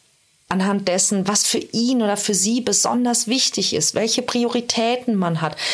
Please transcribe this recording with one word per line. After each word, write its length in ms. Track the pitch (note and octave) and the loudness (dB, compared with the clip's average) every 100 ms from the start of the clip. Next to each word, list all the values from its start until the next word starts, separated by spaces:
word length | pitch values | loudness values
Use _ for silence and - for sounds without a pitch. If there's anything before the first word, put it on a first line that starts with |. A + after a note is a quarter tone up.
| _ _ _ _ _ | _ _ _ _ _
anhand 400 | F#3+ F#3+ G3+ G3 | 0 2 0 0
dessen, 380 | F#3 - G3 F#3+ | 0 2 0 0
was 200 | G#3 - | 0 0
für 120 | A3+ | -2
ihn 440 | - A3+ A#3+ B3+ | -2 -2 0 2
oder 140 | G#3 G3+ | 2 0
für 180 | - | 0
sie 260 | F#3 G3 A#3+ | 0 0 0
besonders 640 | A#3 G3+ - A#3+ A#3+ A#3 G#3 | 0 0 0 0 0 0 0
wichtig 480 | B3+ - - F#3 | 0 0 0 -2
ist, 200 | - D#3 | 0 0
welche 280 | - A3+ B3 | 0 0 -2
Prioritäten 920 | B3 A#3+ A#3+ A#3+ A#3+ - A3+ B3 B3 G3+ | -2 0 0 0 -2 0 0 0 0 0
man 240 | F3 D#3+ | 0 0
hat, 160 | D#3 D#3+ - | -2 -4 -4